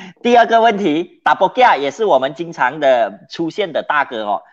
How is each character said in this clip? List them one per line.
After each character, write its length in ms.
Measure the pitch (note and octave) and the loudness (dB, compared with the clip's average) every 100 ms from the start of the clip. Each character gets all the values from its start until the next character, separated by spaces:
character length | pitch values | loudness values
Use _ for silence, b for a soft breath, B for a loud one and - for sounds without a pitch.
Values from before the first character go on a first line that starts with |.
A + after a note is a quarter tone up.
| F#3 _ | -20 _
第 160 | A#3+ A#3+ | 2 4
二 80 | G#3+ | 4
个 160 | A3+ | 4
问 160 | A#3 G3+ | 2 0
题， 420 | G3 D#3 - _ | -2 -2 -6 _
Double 300 | - - F3+ | -2 0 0
Gear 260 | B3+ A#3 C#3+ | 2 2 2
也 120 | C#3 | -2
是 120 | A3 | -2
我 160 | G#3 C3+ | 0 2
们 160 | C3+ | 0
经 160 | D3+ E3+ | -6 -12
常 300 | E3+ B2+ D3+ | -4 -4 0
的 460 | C#3 A#2+ G2+ G2+ - | 2 2 0 -4 -16
出 220 | - D#3+ | -8 -8
现 200 | G3+ F3+ | -4 -4
的 100 | B2+ - | -4 -2
大 200 | D3 C3+ | -2 -2
哥 180 | A2+ | -6
哦。 180 | G#2 G2 b | -4 -6 b